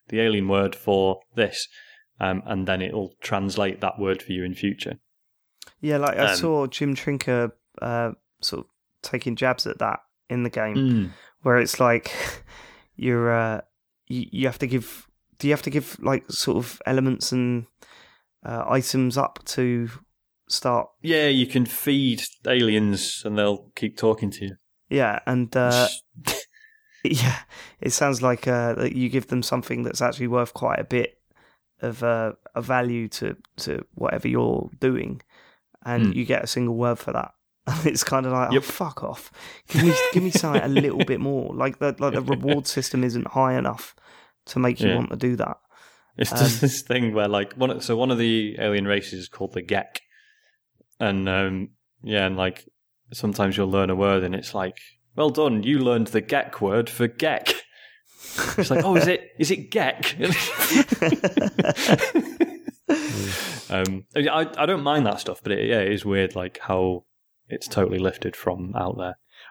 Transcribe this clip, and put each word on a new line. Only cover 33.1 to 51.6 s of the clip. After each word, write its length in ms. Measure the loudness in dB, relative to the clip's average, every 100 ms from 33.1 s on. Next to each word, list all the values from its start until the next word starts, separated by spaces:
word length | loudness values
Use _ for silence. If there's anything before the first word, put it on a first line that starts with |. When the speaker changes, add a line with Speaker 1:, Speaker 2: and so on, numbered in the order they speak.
| -6 -6 -8 -12 -10
Speaker 2:
to 280 | -6 -6 -8
whatever 340 | -4 -2 -2 0
you're 440 | 0 0 0 -4 -2
doing, 420 | 0 0 -4 -10 -16 _ -20 _ _ _
and 240 | -4 2 2
Speaker 1:
Hmm. 40 |
Speaker 2:
you 120 | 2 0
get 180 | 0
a 40 | 0
single 280 | -2 -2 0
word 220 | 0 -2
for 160 | -4
that. 180 | -6 -6 -10
<laughs> 320 | _ _ -6
And 200 | 0 0
it's 160 | 0
kinda 260 | 0 0 0
like, 220 | 0 2
Speaker 1:
Yep. 100 | 0
Speaker 2:
"Oh, 40 | 0
fuck 380 | -6 -8 -6
off. 280 | -10 -10 -16 -20 -20 -20 -4
Give 140 | 4
me, 100 | 4 4 2
give 80 | 2
me 80 | 2
something 320 | 0 2 0
a 60 | 2
little 360 | 2 2 2
bit 160 | 0 0
Speaker 1:
<laughs> 100 | 0
Speaker 2:
more." 200 | -2 -2
Like 280 | -2 -2 0
the, 160 | -2 0
like, 160 | -2
the 80 | -2
reward 460 | -2 0 0 0 0
system 360 | -4 -2 0
isn't 220 | 0 0 -2
high 280 | 0 2 2
enough 380 | -2 -4 -10 -20 _ -20 -20 _ -8
to 140 | 0
make 200 | 2 2
you 100 | 2
Speaker 1:
Yeah. 60 | 2
Speaker 2:
want 120 | 0
to 60 | -2
do 200 | -2 0
that. 200 | -2 -6 _ -20 -20 _ _ -4
Speaker 1:
It's 140 | -2
just 280 | 4 4 4
Speaker 2:
Um, 20 |
Speaker 1:
this 200 | 2 0
thing 300 | -2 0 2 2
where, 120 | 2
like, 260 | 2 0
one, 280 | 0 -2 -2
so 160 | -2 0
one 140 | 2
of 80 | 2
the 360 | 2 2 0 -2
alien 260 | 0 2 2
races 280 | 0 -2 -10
is 60 | -12
called 260 | -8 -6
the 100 | -6
Gek. 340 | -2 -2 -2 -10 _ _ _ _ _ _ _ _ _ -2
And, 280 | 0 0 0
um, 420 | 0 0 -2